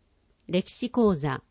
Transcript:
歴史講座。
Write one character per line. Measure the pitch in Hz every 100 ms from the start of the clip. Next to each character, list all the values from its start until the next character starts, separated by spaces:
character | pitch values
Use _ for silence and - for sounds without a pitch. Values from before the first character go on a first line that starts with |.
| _ _ _ _ -
歴 | 175 -
史 | - 247
講 | 247 220
座。 | 170 143 131 -